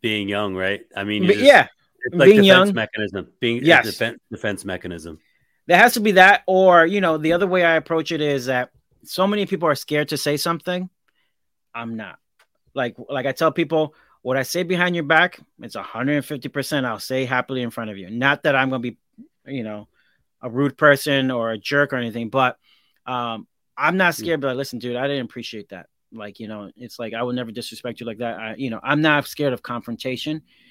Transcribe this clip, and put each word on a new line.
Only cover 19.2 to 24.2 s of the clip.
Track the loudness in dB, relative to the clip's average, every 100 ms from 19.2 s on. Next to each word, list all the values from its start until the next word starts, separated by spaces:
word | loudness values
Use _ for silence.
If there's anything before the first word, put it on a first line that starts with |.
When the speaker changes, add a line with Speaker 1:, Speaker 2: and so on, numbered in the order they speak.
| -20 _ -12
Speaker 2:
you | -10
know, | -10 -12 -16 _ _ _ _ _
a | -8
rude | -2 -2 4
person | 6 6 2 0 0
or | -2 -4
a | -6
jerk | -2 0 0
or | -2
anything, | -6 -8 -4
but, | 0 0 -2 _ _ _ _ -8
um, | -6 -6 -8 -14 _ _ -4
I'm | 0 2
not | 0
Speaker 1:
Mm. |
Speaker 2:
scared, | 0